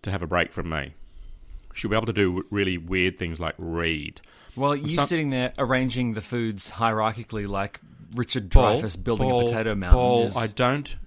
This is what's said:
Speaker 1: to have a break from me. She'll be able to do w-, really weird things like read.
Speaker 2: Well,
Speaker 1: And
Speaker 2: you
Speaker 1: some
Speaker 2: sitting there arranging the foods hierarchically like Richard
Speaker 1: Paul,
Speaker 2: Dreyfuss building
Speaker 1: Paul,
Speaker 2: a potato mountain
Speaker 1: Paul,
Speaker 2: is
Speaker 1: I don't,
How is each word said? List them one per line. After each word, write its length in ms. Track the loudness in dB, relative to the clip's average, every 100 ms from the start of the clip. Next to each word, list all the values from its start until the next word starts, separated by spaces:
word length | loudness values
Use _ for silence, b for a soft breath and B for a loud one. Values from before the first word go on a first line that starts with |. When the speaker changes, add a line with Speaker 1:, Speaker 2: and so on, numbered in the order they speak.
Speaker 1:
to 80 | -6
have 120 | -4
a 40 | 0
break 260 | 0 0
from 160 | -4 -6
me. 260 | -6 -6 -12 -18 -16 -16 -16 -16 -16 -14
She'll 160 | -8 -2
be 60 | -2
able 100 | 0
to 60 |
do 140 | 0 0
w-, 180 | 0 -4
really 280 | -2 -2 -2
weird 400 | -2 0 0 -2
things 200 | -6 -6
like 140 | -6 -6
read. 600 | -6 -2 -2 -2 -6 -14 B B B -2
Speaker 2:
Well, 160 | -2
Speaker 1:
And 120 | 0
Speaker 2:
you 60 | -2
Speaker 1:
some 140 | 0 0
Speaker 2:
sitting 240 | 0 0
there 220 | -2 -2 -2
arranging 560 | 0 0 0 0 -2
the 60 | -4
foods 480 | -4 -4 -4 -4 -8
hierarchically 720 | -2 0 2 0 -2 -8 -8 -4
like 320 | -4 -4 -8 -20 -20 -8
Richard 360 | -6 -4 -4 8
Speaker 1:
Paul, 300 | 8 8 4
Speaker 2:
Dreyfuss 200 | 0 -4
building 260 | -2 0 2
Speaker 1:
Paul, 120 | 4
Speaker 2:
a 40 |
potato 300 | 4 2 0
mountain 240 | 0 4 4
Speaker 1:
Paul, 260 | 6 4
Speaker 2:
is 120 | 2 0
Speaker 1:
I 100 | -2
don't, 500 | 2 2 0 -4 -10